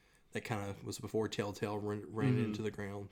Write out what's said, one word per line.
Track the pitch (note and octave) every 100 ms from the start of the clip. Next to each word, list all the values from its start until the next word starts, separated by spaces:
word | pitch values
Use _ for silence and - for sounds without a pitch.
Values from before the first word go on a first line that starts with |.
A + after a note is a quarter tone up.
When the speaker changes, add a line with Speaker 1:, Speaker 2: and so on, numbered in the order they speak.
| - - -
Speaker 1:
That | -
kinda | - G#2+ G2+ G2
was | A#2 -
before | G#2 A2 G#2+
Telltale | - G#2 - G#2+ G#2
ran, | G#2 G#2 G2+
ran | A2 C3 B2
Speaker 2:
Mm-hmm. |
Speaker 1:
into | G#2+ G#2+
the | G#2+
ground. | G2+ G2+ G2+ G2+